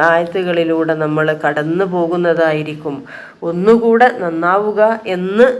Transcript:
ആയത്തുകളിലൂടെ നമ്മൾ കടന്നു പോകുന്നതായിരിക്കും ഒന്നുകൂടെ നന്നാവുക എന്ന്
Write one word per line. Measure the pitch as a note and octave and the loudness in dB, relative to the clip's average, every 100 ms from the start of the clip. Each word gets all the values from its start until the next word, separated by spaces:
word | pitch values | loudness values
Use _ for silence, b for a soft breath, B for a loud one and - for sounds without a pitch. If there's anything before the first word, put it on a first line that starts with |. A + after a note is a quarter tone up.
ആയത്തുകളിലൂടെ | E3 E3 E3+ F#3 F3+ E3+ E3 E3 D#3+ D#3 | 4 2 0 -4 -2 0 0 0 0 -2
നമ്മൾ | D#3 D#3 D#3 | -2 0 0
കടന്നു | D#3 D#3 D3+ D3+ F3 G3 | 0 -2 -2 -2 -2 -2
പോകുന്നതായിരിക്കും | F3+ E3 F3 F3 E3 D#3+ D3+ D3+ D3+ D3+ C#3+ - B B B | -2 -2 0 0 2 0 0 -4 -8 -8 -10 -12 B B B
ഒന്നുകൂടെ | E3+ F3 G3+ A#3 A#3 A3+ B3 A#3+ | -6 -2 2 4 4 4 4 0
നന്നാവുക | F3 E3 E3+ G3 G#3+ G3+ G#3+ A3+ G#3 | -4 -2 0 0 0 2 2 0 -4
എന്ന് | F3+ F#3 G#3 B3+ B3 | -4 -2 4 4 2